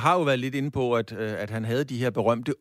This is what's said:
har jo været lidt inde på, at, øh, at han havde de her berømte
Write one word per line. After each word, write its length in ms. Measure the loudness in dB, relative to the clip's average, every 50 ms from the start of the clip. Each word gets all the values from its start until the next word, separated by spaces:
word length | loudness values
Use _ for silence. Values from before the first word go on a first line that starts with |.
| 4
har 100 | 4 4 4
jo 40 | 4
været 160 | 2 2 2
lidt 160 | 0 -2 -2
inde 160 | -2 -4 -2
på, 220 | 0 0 2 2 2 0
at, 120 | 0 -2 -6 -6 -4
øh, 200 | -4 -4 -6 -6
at 80 | -6
han 140 | -4 -4 -2
havde 200 | -2 0 -2 -2
de 180 | -2 -2 -2 -2
her 80 | -2
berømte 420 | 0 2 2 2 2 2 0 -4 -4 2